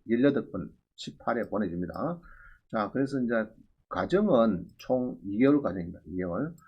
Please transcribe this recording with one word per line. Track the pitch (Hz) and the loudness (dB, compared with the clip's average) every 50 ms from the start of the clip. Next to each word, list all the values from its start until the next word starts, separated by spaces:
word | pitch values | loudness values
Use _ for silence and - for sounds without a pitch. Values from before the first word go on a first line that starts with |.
| - 104 | -6 -2
열여덟 | 113 117 127 143 131 139 - - | 0 4 4 4 4 2 -2 -4
번 | - 90 78 - - _ _ _ _ | -6 -8 -8 -8 -12 _ _ _ _
십팔 | - - - - - - - 120 120 | -16 -14 -14 -14 -8 -4 -4 -2 -2
회 | 104 98 | -2 -2
보내줍니다. | 98 101 107 90 82 87 90 - - - 113 151 175 170 - - - - - - - _ _ _ | -2 -2 -2 -2 -2 -4 -6 -6 -6 -4 -4 -4 -6 -8 -12 -18 -20 -20 -20 -20 -20 _ _ _
자, | - 113 104 98 | -4 -2 -2 -2
그래서 | - 123 139 135 135 135 | 0 -2 -2 0 -2 -2
이제 | 127 113 117 113 110 107 - - - _ _ _ _ - | -2 0 0 0 -2 -2 -6 -18 -20 _ _ _ _ -8
과정은 | - 90 90 110 - 190 214 208 165 120 113 113 98 87 85 - - - | -6 -4 -2 0 2 2 4 4 6 6 6 4 2 0 -4 -8 -16 -10
총 | - - 131 127 127 127 127 - - | -4 -2 0 0 0 -2 -6 -8 -8
이 | 98 98 104 | -4 0 4
개월 | 127 135 147 143 | 6 6 6 4
과정입니다. | - 101 90 95 87 85 87 - - | 4 0 -4 -4 -6 -8 -10 -12 -12
이 | 80 78 90 | -8 -6 -4
개월. | 90 90 85 95 135 165 170 - - | -4 -2 -2 -4 -4 -6 -8 -12 -20